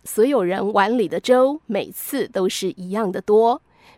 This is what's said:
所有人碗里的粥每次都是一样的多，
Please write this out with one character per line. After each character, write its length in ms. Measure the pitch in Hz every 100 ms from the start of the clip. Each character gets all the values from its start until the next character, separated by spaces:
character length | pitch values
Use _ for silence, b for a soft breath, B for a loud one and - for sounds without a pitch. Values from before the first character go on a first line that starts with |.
所 180 | - -
有 220 | 254 262
人 260 | 175 196 202
碗 240 | 208 196 247
里 100 | 175
的 100 | 170
粥 440 | - 254 262 302
每 260 | - 202 -
次 380 | - - 269 180
都 180 | 196 180
是 240 | - 185
一 180 | - 180
样 200 | 208 202
的 120 | 185
多， 400 | - 220 226 262 b b b